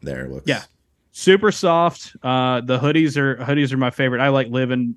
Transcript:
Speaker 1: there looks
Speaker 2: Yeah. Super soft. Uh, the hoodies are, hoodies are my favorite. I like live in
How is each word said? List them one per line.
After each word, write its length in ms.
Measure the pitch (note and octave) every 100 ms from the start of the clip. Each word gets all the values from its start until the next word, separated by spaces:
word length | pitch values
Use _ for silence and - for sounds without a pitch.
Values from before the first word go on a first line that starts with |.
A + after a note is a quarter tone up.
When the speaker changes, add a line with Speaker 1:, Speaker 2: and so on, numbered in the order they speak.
Speaker 1:
there 260 | - C2 C2
looks 180 | C2+ -
Speaker 2:
Yeah. 160 | A#2+ - _ _ _ _
Super 400 | - - G3 G#3+
soft. 640 | - F3+ E3+ E3+ - - -
Uh, 380 | C3 B2+ B2+ B2
the 180 | B2 B2+
hoodies 380 | C#3+ D#3 D#3 C#3
are, 200 | C#3 A#2+
hoodies 340 | B2+ C#3+ C3+
are 40 | C3
my 140 | B2+
favorite. 300 | - C3 B2
I 80 | C#3
like 180 | C3+ A#2+
live 200 | B2+ B2
in 240 | B2+ A#2+